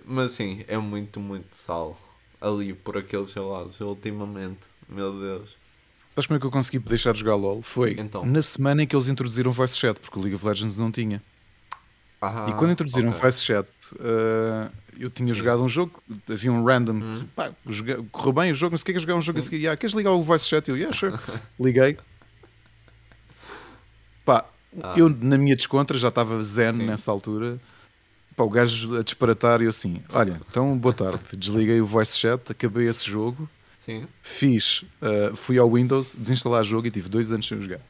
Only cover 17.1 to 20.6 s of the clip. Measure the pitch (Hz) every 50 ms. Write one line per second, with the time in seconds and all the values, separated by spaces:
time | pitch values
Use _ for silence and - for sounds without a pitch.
17.1 | 110 113 131 - - - 165 - 160 - _ 135 110 101 110 117 135 117 117 104
18.1 | - - 110 135 131 143 175 180 151 135 160 180 170 160 - - 185 180 160 160
19.1 | 175 170 156 160 170 156 151 - - 156 151 160 156 151 - 220 196 220 208 196
20.1 | 185 175 165 151 170 156 - - - 156